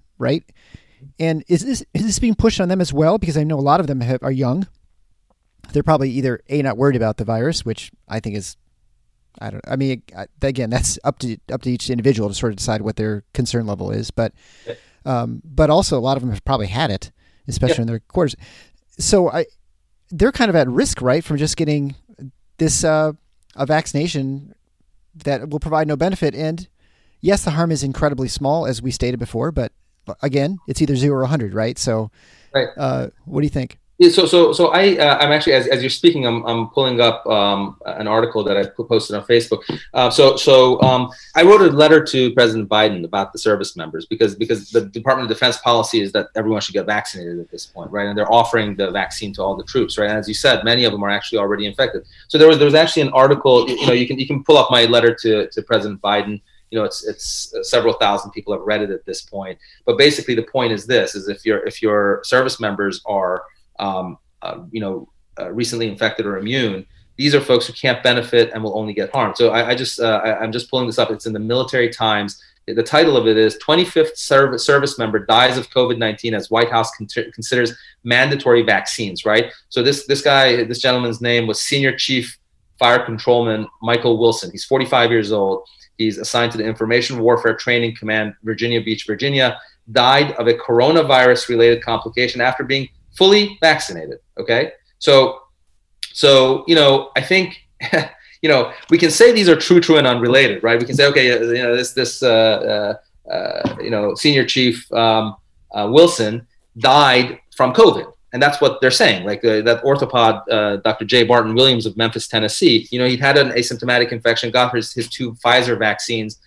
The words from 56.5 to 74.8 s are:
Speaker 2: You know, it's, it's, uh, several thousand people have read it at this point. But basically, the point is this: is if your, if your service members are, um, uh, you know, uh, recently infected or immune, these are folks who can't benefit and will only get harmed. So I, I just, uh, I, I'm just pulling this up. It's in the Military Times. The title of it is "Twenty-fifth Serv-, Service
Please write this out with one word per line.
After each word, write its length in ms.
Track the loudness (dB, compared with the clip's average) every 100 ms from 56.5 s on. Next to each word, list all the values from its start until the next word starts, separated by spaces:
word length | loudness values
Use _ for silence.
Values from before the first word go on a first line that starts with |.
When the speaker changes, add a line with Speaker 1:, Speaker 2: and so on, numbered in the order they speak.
| _ _
Speaker 2:
You 60 | -6
know, 60 |
it's, 220 | -6 -6 -10
it's, 480 | -10 -10 -12 -10
uh, 80 | -10
several 300 | -2 0 0
thousand 400 | 0 0 -2 -6
people 200 | -12 -8
have 100 | -8
read 180 | -4 -4
it 100 | -4
at 140 | -8
this 160 | -10 -12
point. 380 | -12 -14 -14 -16 _ _
But 120 | -2 2
basically, 380 | 2 2 -4
the 80 | -4
point 300 | -2 -2 -2
is 140 | -4 -2
this: 280 | -2 -2
is 140 | -6 -10
if 160 | -8
your, 140 | -4 -4 -4
if 160 | -4
your 400 | -2 0 0 -2
service 340 | -2 -2 -2 -4
members 440 | -6 -4 -6 -6
are, 400 | -6 -4 -4 -6 -10 _ _ -10
um, 380 | -8 -6 -8 -12 _ _
uh, 200 | -14 -14 -12
you 100 | -10
know, 300 | -8 -8 -12 _ _ -16
uh, 120 | -12
recently 360 | -6 -6 -4 -6
infected 380 | -4 -4 -4
or 140 | -6 -6
immune, 480 | -6 -4 -4 -6 -12 _ _ -6
these 180 | 0
are 80 | 0
folks 240 | 2 0 -2
who 80 |
can't 280 | -6 -4 -2
benefit 480 | 0 -2 0 2 2
and 80 | 0
will 140 | -6 -6
only 160 | -6
get 160 | -6 -4
harmed. 240 | -2 -4 0
So 140 | 2
I, 200 | 2 0
I 40 |
just, 260 | -2 -4 -4
uh, 220 | 0 0
I, 140 | -2 -4
I'm 120 | -4
just 180 | -8 -6
pulling 160 | -4 -4
this 120 | -2
up. 120 | -2
It's 160 | -4 -8
in 80 |
the 40 | -8
Military 520 | -4 -2 -2 -2 -2
Times. 500 | -2 -2 -2 -4 -10 _ _ -8
The 160 | -4
title 360 | 0 4 4 4
of 80 | 2
it 100 | 4
is 220 | 2 0
"Twenty-fifth 580 | -2 0 0 0 0 -2
Serv-, 420 | 0 2 2 0
Service 400 | 0 0